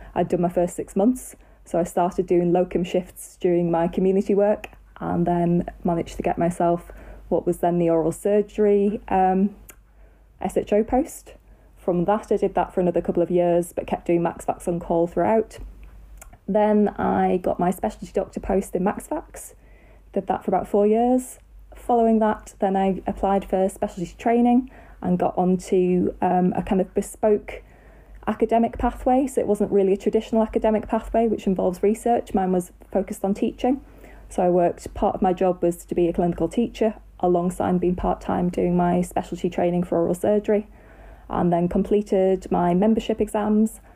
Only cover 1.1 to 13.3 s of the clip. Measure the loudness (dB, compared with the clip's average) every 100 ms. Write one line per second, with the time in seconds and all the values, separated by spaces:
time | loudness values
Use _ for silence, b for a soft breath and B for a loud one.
1.1 | 2 -6 -20 b b -6 -2 -2 0 0
2.1 | 0 0 2 2 2 0 -2 -2 -4 -4
3.1 | -14 -20 -4 0 2 2 0 0 0 0
4.1 | 0 0 2 2 0 -4 -20 -20 -12 -6
5.1 | -2 0 0 2 0 -2 -4 -2 -2 -4
6.1 | -4 -4 0 -2 0 0 0 -4 B B
7.1 | B -4 -2 -2 -2 0 2 2 2 0
8.1 | -2 0 0 0 0 2 4 2 -2 -2
9.1 | 2 2 2 0 -2 -18 -20 b b b
10.1 | b b _ -4 -4 0 0 2 0 -2
11.1 | -8 -20 -20 b b b -8 -2 0 0
12.1 | 0 0 -2 0 -2 -2 0 0 0 -2
13.1 | 0 0